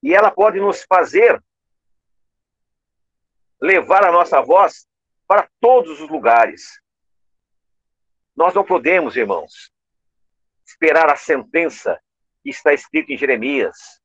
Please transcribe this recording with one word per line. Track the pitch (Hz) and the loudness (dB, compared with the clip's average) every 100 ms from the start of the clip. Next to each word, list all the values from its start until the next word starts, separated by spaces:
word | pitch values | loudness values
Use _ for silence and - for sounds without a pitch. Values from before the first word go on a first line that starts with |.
E | - | 0
ela | 190 214 | 0 0
pode | - 208 190 | 2 -2 0
nos | 202 185 | -4 -6
fazer | - 185 156 180 233 - _ _ _ _ _ _ _ _ _ _ _ _ _ _ _ _ _ _ _ _ _ _ | 0 0 2 2 2 0 _ _ _ _ _ _ _ _ _ _ _ _ _ _ _ _ _ _ _ _ _ _
levar | 151 185 - 185 | 0 0 2 2
a | 196 | 4
nossa | 175 170 143 | 2 2 0
voz | 123 180 175 - _ _ _ _ _ | 2 2 2 -2 _ _ _ _ _
para | 196 - _ | -2 -2 _
todos | 233 254 160 151 | 2 2 0 -12
os | 156 | -12
lugares. | 156 113 117 110 - - - _ _ _ _ _ _ _ _ _ _ _ _ _ _ _ - | -4 0 2 2 -4 -20 -20 _ _ _ _ _ _ _ _ _ _ _ _ _ _ _ -2
Nós | 175 | 0
não | 185 | 0
podemos, | 196 185 131 180 139 123 | -2 -2 0 -2 -2 -6
irmãos, | 107 90 76 - - _ _ _ _ _ _ _ _ _ _ | -4 -6 -8 -20 -20 _ _ _ _ _ _ _ _ _ _
esperar | _ 160 156 160 | _ 0 2 2
a | 143 | -2
sentença | - 143 110 160 165 - 107 82 _ _ _ _ | -4 -6 -4 -4 -4 -6 -10 -10 _ _ _ _
que | 139 | -16
está | - 151 | -4 -2
escrita | 139 - 156 147 | -2 -2 -8 -8
em | 131 | -8
Jeremias. | 135 120 123 139 90 - - _ | -4 -4 -4 -4 -6 -8 -20 _